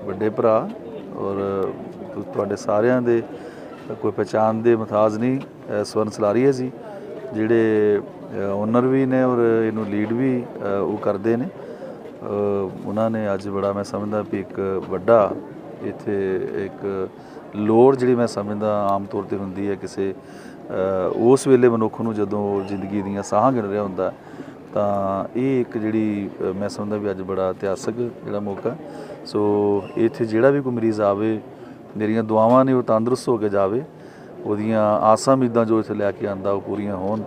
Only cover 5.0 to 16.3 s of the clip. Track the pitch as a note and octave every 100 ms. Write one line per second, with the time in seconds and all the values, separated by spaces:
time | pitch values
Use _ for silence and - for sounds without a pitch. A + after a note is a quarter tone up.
5 | A2 G#2+ B2 C3+ - - - G#2 G2+ A2
6 | G#2+ G2+ G#2 A2 C3+ B2+ B2+ - - -
7 | - - - G#2+ A2 A#2 A2 G#2+ G#2 G2+
8 | - - F2 G2+ G2 G2 G#2+ A#2+ B2+ C3+
9 | C3 C3 B2+ A#2+ A#2 A2+ A2 G#2+ G#2 G#2
10 | G#2+ A#2 C3 B2 A#2 - G2+ G2 F2 G#2
11 | A2+ G2 G#2+ A#2 F3+ - - - - -
12 | - - G#2+ G#2 G#2 G2+ F#2+ - - G#2
13 | A2+ A2+ G#2 G2 G2+ G2 G2+ G2+ G2 G2+
14 | G#2 G#2+ G2+ G2+ F#2 - F#2+ F#2+ E2 F#2
15 | F#2+ A#2 G2 - - - - - G#2 -
16 | A2+ G2+ F#2+